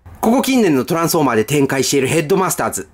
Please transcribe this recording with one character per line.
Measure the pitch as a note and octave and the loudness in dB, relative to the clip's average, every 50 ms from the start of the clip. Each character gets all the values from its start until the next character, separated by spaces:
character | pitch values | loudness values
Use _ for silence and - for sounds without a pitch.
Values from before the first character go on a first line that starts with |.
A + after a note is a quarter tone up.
| _ - - - | _ -20 -12 -4
こ | - A3 A#3 | -2 0 0
こ | C4+ - | 2 0
近 | B3+ C4+ B3+ | 0 2 2
年 | A3 F3 D3 | 2 2 2
の | B2+ A#2+ | 0 0
ト | - F3 | -2 -2
ラ | E3 E3+ | -2 0
ン | D#3 | 0
ス | F3 | 0
フ | E3 | 0
ォ | D3 | 0
ー | |
マ | C3 A#2 | 2 2
ー | |
で | A2 G#2+ | 0 0
展 | - D3 D3 C#3 | 0 0 0 0
開 | C3+ C#3 C3+ B2+ | 0 0 0 -2
し | - | 0
て | C#3+ | 0
い | C#3 C3 | 0 0
る | A#2+ | 0
ヘ | B2+ E3 | 0 -2
ッ | D#3+ | 0
ド | C#3+ F#3+ | 0 0
マ | F3+ F#3+ E3 | 0 0 -2
ス | - | -2
タ | - B2 | -4 -4
ー | A2 - | -4 -4
ズ。 | G2+ E2 - | -6 -10 -14